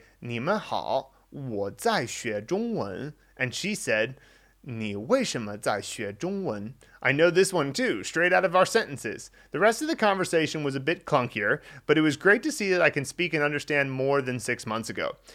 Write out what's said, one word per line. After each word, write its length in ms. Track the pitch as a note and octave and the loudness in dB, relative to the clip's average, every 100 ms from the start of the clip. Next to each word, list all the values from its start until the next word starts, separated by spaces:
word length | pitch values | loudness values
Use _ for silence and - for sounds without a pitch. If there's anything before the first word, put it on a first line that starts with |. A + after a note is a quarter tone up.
| - - | -10 -14
你 200 | A#2+ A#2 | -6 -4
们 180 | C#3+ G#3 | -2 -2
好， 560 | - G2+ - C3 - _ _ | -2 -4 0 -2 -4 _ _
我 400 | C#3+ C3 G#2 G2+ | -12 -6 -4 -4
在 340 | G2 A3+ G3+ | -2 0 0
学 360 | A#2+ - A2+ G#2 | -2 -6 -6 -6
中 340 | G#2 F#3 A#3 | -2 -2 -2
文. 400 | F#3+ G2+ F#2 C#3+ - _ - | -4 -4 -6 -10 -12 _ -6
And 180 | B2+ | -4
she 220 | - F#3+ G#3 | -4 -6 -4
said, 380 | - A2 A#2 C3 - _ _ _ D3 | 0 0 0 -4 -20 _ _ _ -12
你 300 | A2+ G#2+ G2+ | -8 -6 -6
为 260 | B2+ C4+ | 0 0
什 200 | A#3 C3+ | 0 -4
么 160 | G#2 G#2 | -6 -6
在 240 | C3 G#2 | -2 -2
学 280 | - - G2+ | -4 -8 -8
中 320 | G2+ F3 G3 | -6 -6 -4
文? 300 | E3+ G#2 G#2+ - - - | -4 -6 -8 -14 -20 -2
I 120 | B2+ | 0
know 180 | C#3 F3 | 6 6
this 220 | E3+ F#3 | 6 4
one 220 | F3+ C#3+ | 2 0
too, 280 | C3 B3 G#2+ | 0 -2 -2
straight 300 | - D#3+ F3 | -2 2 4
out 140 | F#3 F3+ | 4 4
of 100 | F3+ | 4
our 80 | |
sentences. 640 | F#3 A3+ - C#3 A2 - - _ - | 4 2 -2 -6 -8 -8 -14 _ -8
The 80 | D3 | 2
rest 240 | G#3+ A3+ | 4 4
of 60 | D4+ | -2
the 60 | |
conversation 720 | D#4 G#3+ F#3+ E3+ E3 D3+ D#3+ | 2 2 2 2 2 2 -2
was 100 | C#3+ | -2
a 60 | C3+ | -2
bit 240 | C3+ E3 | -2 -2
clunkier, 560 | - C#3+ A#2+ G#2+ G#2 D3 - - - | 2 2 2 -2 0 -2 -4 -8 2
but 120 | D#3 | 4
it 20 | |
was 160 | D#3 B2+ | 4 4
great 260 | F#3+ G#3 | 6 6
to 60 | D#4 | 2
see 200 | A3+ G3+ | -2 0
that 100 | F3+ | 2
I 80 | D#3 | 2
can 160 | D3 | 0
speak 300 | C3 - F3 | -6 -4 -2
and 100 | D3+ | 0
understand 480 | D3 D3 - C#3+ C3+ | 0 -2 -2 0 0
more 300 | C3 C3+ C#3 | 0 2 2
than 180 | B2+ B2 | 0 -4
six 260 | - A#2 A2+ | -4 -4 -4
months 220 | A2 A2 | -6 -6
ago, 280 | G2 D#2+ - - | -4 -4 -6 -16